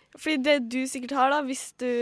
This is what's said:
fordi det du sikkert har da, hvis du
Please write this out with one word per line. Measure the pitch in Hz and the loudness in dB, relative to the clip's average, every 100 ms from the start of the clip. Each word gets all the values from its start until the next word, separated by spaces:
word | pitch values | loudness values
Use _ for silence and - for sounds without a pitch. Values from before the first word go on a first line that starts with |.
| _ - | _ -8
fordi | 311 302 | -2 0
det | 269 294 233 | 4 2 2
du | 254 | -4
sikkert | 262 269 247 277 | -4 -6 -4 2
har | 262 | 4
da, | 294 | 2
hvis | 262 262 - - | 0 -6 -8 -6
du | 247 240 | -2 0